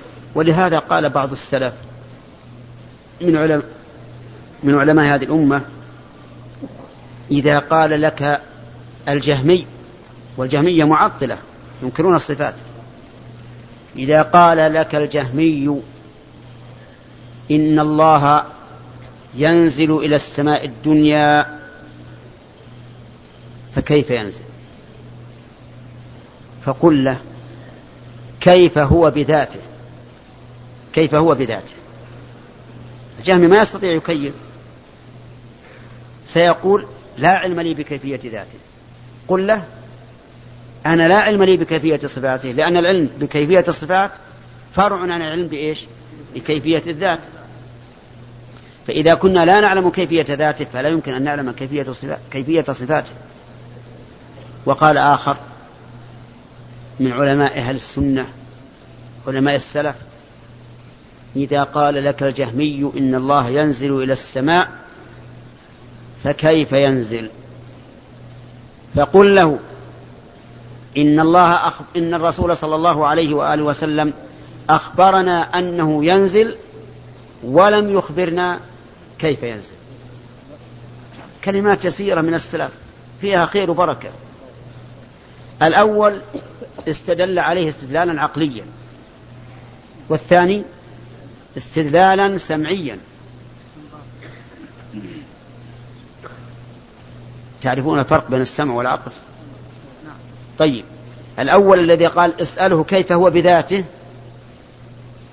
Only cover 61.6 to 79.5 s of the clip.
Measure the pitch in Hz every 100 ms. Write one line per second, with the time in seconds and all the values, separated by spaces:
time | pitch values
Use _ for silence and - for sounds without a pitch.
61.6 | 139 147 147 143 143 135 139 123 123 120
62.6 | 151 139 143 135 135 127 131 143 120 139
63.6 | 151 123 139 135 131 131 - 131 139 175
64.6 | - - - - - - - - - -
65.6 | - - - - - - 135 143 156 160
66.6 | 139 135 139 131 110 113 110 - - -
67.6 | - - - - - - - - - -
68.6 | - - - 143 143 190 202 196 165 131
69.6 | - - - - - - - - - -
70.6 | - - - 143 147 151 160 175 165 175
71.6 | 165 - 143 175 165 170 165 170 175 170
72.6 | 156 156 170 151 147 160 160 147 147 151
73.6 | 147 139 156 151 151 139 - - - -
74.6 | - 156 - - 190 190 185 175 160 180
75.6 | 180 175 156 151 156 190 196 202 226 -
76.6 | - - - - - - - - 117 143
77.6 | 202 208 208 196 - 151 175 170 180 175
78.6 | - - - - - - 160 135 120